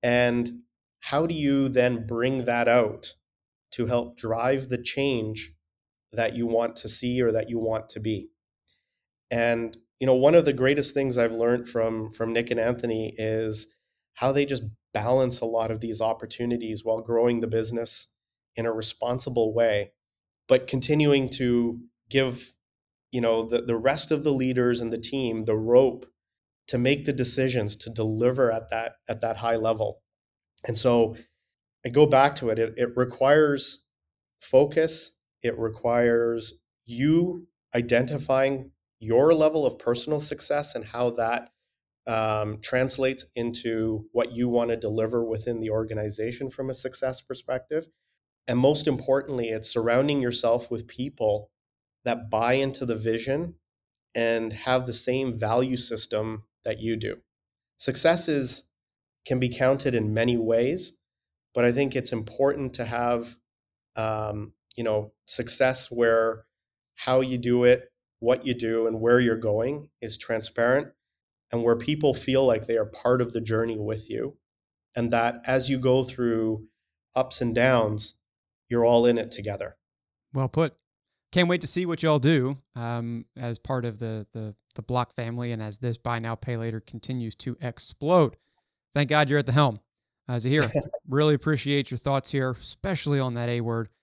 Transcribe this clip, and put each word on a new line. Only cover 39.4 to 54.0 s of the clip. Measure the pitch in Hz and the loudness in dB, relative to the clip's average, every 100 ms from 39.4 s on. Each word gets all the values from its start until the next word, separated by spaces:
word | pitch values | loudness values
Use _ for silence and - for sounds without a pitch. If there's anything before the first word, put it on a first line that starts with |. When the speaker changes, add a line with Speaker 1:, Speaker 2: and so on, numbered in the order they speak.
| 156 160 139 | 4 2 -2
Speaker 1:
of | - | -2
personal | - 120 - 151 | -4 -4 -2 -2
success | 151 - - 147 147 | -2 -4 -4 -4 -4
and | 120 110 | -8 -8
how | 120 123 | -2 -2
that, | 120 113 120 - _ _ _ _ _ - | 0 -2 -2 -6 _ _ _ _ _ -4
um, | 113 110 107 107 107 | -2 0 -2 -4 -6
translates | - 127 131 131 131 135 - - | -4 -2 0 2 0 -2 -6 -4
into | 117 120 120 113 110 110 107 | -4 -4 -4 -4 -4 -6 -4
what | 117 117 | -4 -4
you | 120 123 | -2 0
want | 120 120 | 0 0
to | 113 | -2
deliver | 113 107 110 120 117 | -4 -2 -2 -2 -2
within | 110 110 117 | -4 -6 -6
the | 110 | -4
organization | 107 110 110 107 104 110 120 135 | -4 -4 -6 -6 -6 -6 -6 -10
from | - 131 | -8 -6
a | |
success | 131 131 - 131 131 | -4 -4 -4 -4 -6
perspective. | - 123 - 127 - 156 165 _ _ _ _ _ - | -8 -12 -6 -8 -4 -8 -8 _ _ _ _ _ -4
And | 123 | 2
most | 131 151 - | 4 4 2
importantly, | 131 - 135 139 131 117 | -2 0 0 0 -6 -4
it's | 110 110 | -2 0
surrounding | - 113 120 143 143 | 0 2 2 2 2
yourself | 123 120 117 120 120 | 0 0 2 0 0
with | 117 - | -10 -10
people | - 135 135 110 104 104 _ _ _ _ _ | -10 -10 -2 0 0 -4 _ _ _ _ _
that | 123 120 110 | -4 -4 -2
buy | 110 117 | 0 2
into | 131 135 135 127 | 2 0 -4 -6
the | 110 | -4
vision | 107 113 123 139 175 - _ _ _ _ | -2 -2 -2 -4 -4 -12 _ _ _ _